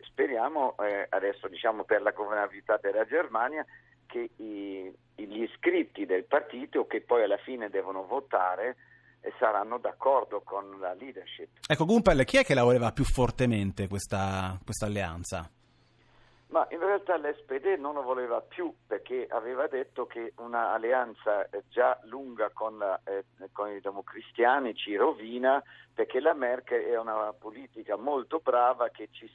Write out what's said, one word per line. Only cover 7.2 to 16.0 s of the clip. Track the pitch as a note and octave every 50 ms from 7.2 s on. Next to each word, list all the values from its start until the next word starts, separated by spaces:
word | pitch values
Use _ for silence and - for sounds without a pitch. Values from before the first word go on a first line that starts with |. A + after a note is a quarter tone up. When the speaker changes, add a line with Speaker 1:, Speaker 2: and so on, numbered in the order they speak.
| A2
Speaker 1:
alla | G2 G#2 G#2
fine | - - C3 B2 A2+ G#2
devono | F#2+ G2 F#2 F#2 F#2+ F#2+ F#2+
votare, | F2+ A2+ C#3 C3+ C3+ - G2+ F#2 F#2 F2+ F2+ G#2 B2 B2+ - _ _ - - _ _ _ _
eh, | - - - -
saranno | B2+ A2+ G#2+ G2+ G2+ G#2+ A#2 B2
d'accordo | A#2 G#2+ F#2 - A#2 C3 C#3 C3 G#2+ - G#2+ G2+
con | F#2+ - F#2+ G2 G2 G2 G2 G2
la | F#2+ F2+ F#2
leadership. | F#2+ - C#3 B2 F#2 F2 - - - E2+ - _ _ -
Speaker 2:
Ecco, | - D#3 C#3+ D#3+
Gumpel, | D#3+ A3 A#3 - G3 E3 C#3 C3
chi | - -
è | C4+ C4
che | - D3
la | C3 A#2+
voleva | B2 B2 B2 A#2+ A2+
più | - - C3+
fortemente | - - - B2 A#2 - - C3+ A#2+ A#2 G#2 G2+ G2 F#2 - G2+ F#2
questa, | G2+ G2 - - - G2 F#2+ G2 G2 F#2+ F#2+ F#2 F#2 F2+ -
questa | - A2+ - G#2+ G#2
alleanza? | G#2 G2+ F#2+ E2+ E2 F2 F2 - F#2 F#2 E2 E2 - _ _ _ _ _ _ _ _ _